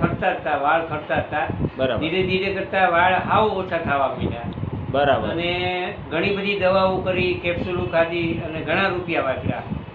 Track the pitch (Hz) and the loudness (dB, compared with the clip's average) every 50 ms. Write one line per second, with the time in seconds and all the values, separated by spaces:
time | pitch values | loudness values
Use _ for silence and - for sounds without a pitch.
0 | 165 - - - 208 185 175 175 - 165 151 139 139 143 160 165 160 147 151 151 | 0 0 0 0 0 0 0 0 -2 -2 -2 0 2 2 2 2 2 -2 -4 -6
1 | 151 - - - - - 156 151 143 - - - - - - 127 131 127 120 - | -4 -2 -2 -2 0 -2 -2 -2 -2 -2 -2 -2 -4 -4 -2 0 0 0 0 0
2 | 143 160 170 185 185 180 185 185 190 196 190 190 190 190 - 190 190 180 170 170 | 0 0 0 0 2 2 2 0 0 0 -2 -2 -4 -2 2 2 4 4 6 6
3 | 175 185 185 175 - - 175 202 220 214 190 190 185 180 175 165 - 139 143 139 | 6 6 4 2 2 2 4 4 4 4 2 -2 -2 -2 -2 -2 0 0 2 2
4 | 135 127 - - - 185 - - - - - - - - - - - - - 135 | 2 0 0 -2 -2 -2 -2 -4 -6 -8 -6 -6 -6 -6 -6 -6 -6 -2 0 2
5 | 143 139 131 117 - - - 165 170 175 175 180 180 180 180 180 180 202 202 - | 4 4 4 2 2 0 -2 -2 -2 -2 -2 0 -2 -2 -2 -2 -4 -6 -6 -8
6 | - - 147 165 185 202 196 196 190 202 202 196 185 180 190 190 190 190 185 180 | -8 -4 -2 0 0 0 0 0 0 -2 0 2 2 4 4 4 4 4 2 0
7 | 180 185 185 180 180 180 175 175 - 175 175 175 - 190 180 180 180 170 165 165 | 0 0 0 0 2 0 0 0 -2 -2 -2 -2 -2 -2 -2 -2 -2 0 2 2
8 | 165 165 170 175 170 165 - - 165 156 156 160 147 143 165 185 196 190 175 180 | 2 2 0 -2 -2 -2 -2 -4 -4 -6 -6 -6 -2 -2 0 2 2 0 0 -2
9 | 180 170 160 147 135 135 127 120 120 - 123 113 113 - - - - - | -4 -2 -2 -2 0 0 -2 -2 -2 -4 -4 -4 -6 -8 -8 -8 -8 -10